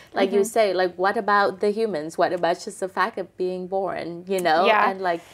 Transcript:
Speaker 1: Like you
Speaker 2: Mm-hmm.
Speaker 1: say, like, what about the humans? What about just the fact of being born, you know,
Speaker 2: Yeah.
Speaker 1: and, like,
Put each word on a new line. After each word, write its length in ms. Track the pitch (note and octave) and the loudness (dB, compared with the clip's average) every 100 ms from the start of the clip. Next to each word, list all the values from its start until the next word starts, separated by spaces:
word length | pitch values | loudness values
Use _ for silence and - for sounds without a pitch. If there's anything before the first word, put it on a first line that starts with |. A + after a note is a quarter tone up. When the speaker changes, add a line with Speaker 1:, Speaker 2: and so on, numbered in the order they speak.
| - | -8
Speaker 1:
Like 180 | - G3 | -2 2
you 80 | G3+ | 2
Speaker 2:
Mm-hmm. 40 | A3 | 2
Speaker 1:
say, 260 | A#3 G#3 | 2 2
like, 200 | F3+ F#3 F3+ | 2 -2 0
what 200 | F#3+ A#3 | 0 0
about 420 | G3+ G3+ G3+ F#3 | 2 2 2 0
the 100 | G#3 | -2
humans? 460 | G#3 A3+ D#3+ D#3 - | 0 -2 -2 -4 0
What 160 | E3+ | 0
about 280 | F3+ E3+ F3 | 2 0 -2
just 160 | G#3+ - | -6 -8
the 80 | F#3+ | -6
fact 300 | F#3+ G3+ G3+ | -2 -2 -4
of 180 | F3+ - | -10 -6
being 300 | F3+ F#3 F3+ | -4 -4 -4
born, 580 | F#3+ F3+ - D#3+ E3+ F3+ | -4 -4 -6 -8 -10 -4
you 140 | F#3+ | 0
know, 240 | E3+ E3 | 2 4
Speaker 2:
Yeah. 240 | A3 G#3+ G#3 | 6 4 2
Speaker 1:
and, 100 | F#3+ | 0
like, 180 | F3+ E3+ - | -2 -4 -6